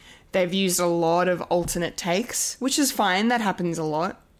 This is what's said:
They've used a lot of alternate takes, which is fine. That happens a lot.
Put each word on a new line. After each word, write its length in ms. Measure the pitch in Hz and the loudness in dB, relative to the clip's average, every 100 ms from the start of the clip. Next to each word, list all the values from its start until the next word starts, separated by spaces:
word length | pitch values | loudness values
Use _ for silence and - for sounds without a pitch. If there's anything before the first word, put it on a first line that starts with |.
| - - - | -20 -20 -6
They've 220 | 190 180 | -2 0
used 260 | 190 190 175 | 2 2 2
a 60 | 175 | 2
lot 420 | 170 165 170 180 | 2 2 2 2
of 120 | 175 | 0
alternate 520 | - 175 165 175 170 - | 0 0 0 -2 -4 -4
takes, 640 | 175 180 240 - - - | -2 -2 -2 -4 -4 -4
which 180 | 262 294 | -2 0
is 120 | 277 | 0
fine. 360 | 226 208 185 220 | 2 0 2 2
That 100 | 240 | 2
happens 360 | 208 180 180 165 | 0 -2 -2 -2
a 60 | |
lot. 360 | 156 151 180 - _ | -2 -2 -2 -6 _